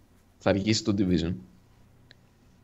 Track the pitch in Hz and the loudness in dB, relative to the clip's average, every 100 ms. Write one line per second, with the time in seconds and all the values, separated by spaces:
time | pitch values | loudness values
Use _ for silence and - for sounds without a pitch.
0 | _ _ _ _ 104 98 98 110 - 101 | _ _ _ _ 0 0 0 0 0 0
1 | 95 87 82 92 - - _ - - _ | 2 0 -2 -6 -12 -20 _ -20 -20 _
2 | - - _ _ _ _ | -20 -20 _ _ _ _